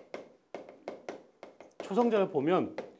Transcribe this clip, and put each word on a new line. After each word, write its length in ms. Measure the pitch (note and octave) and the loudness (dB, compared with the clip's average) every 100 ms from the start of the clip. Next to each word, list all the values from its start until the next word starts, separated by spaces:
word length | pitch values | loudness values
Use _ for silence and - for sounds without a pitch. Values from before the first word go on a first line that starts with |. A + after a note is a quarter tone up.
| - - - - _ - - - - - - - - _ - - - - | -14 -14 -14 -20 _ -14 -14 -14 -12 -10 -10 -12 -16 _ -20 -20 -18 -12
초성자를 480 | - G3 A#3+ G#3+ F#3+ | 0 2 4 4 4
보면 460 | D3+ D3 F3+ G#2+ - - | 2 4 4 2 -4 -12